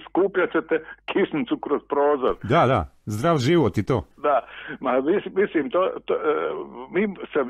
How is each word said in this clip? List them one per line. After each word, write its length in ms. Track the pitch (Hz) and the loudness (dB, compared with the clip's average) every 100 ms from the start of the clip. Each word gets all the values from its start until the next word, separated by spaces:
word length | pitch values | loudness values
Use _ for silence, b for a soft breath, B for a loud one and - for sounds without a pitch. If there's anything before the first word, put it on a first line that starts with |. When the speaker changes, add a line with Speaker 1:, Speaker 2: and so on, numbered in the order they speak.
Speaker 1:
skupljat 460 | - 165 190 190 160 | 0 0 0 2 0
ćete 320 | 160 156 160 - B | 0 0 -2 -4 B
kišnicu 540 | - - 190 151 - 151 | -4 0 0 0 -2 -2
kroz 220 | - 135 - | -2 -4 -2
prozor. 480 | 143 143 147 120 87 | 0 2 2 0 -2
Speaker 2:
Da, 240 | 101 160 127 | 0 2 4
da. 240 | 120 76 _ - | 2 -2 _ -10
Zdrav 320 | 107 165 156 | -2 0 2
život 400 | 120 170 113 110 | 4 4 4 2
i 80 | 98 | 0
to. 180 | 120 - - | -2 -4 -4
Speaker 1:
Da. 300 | 143 127 - B B 139 | 0 0 -2 B B -6
Ma, 100 | 131 | -2
mis-, 420 | 127 139 196 - | 0 2 0 -2
mislim, 360 | 190 208 160 131 | 0 0 0 0
to, 200 | 170 185 - | 0 0 -2
to, 100 | - | -4
e, 40 | 170 156 156 156 - 139 120 131 | -2 0 0 -2 -6 -10 -14 -6
mi 240 | 160 214 180 139 | -2 -2 -4 -6
se 120 | 151 120 | -4 -4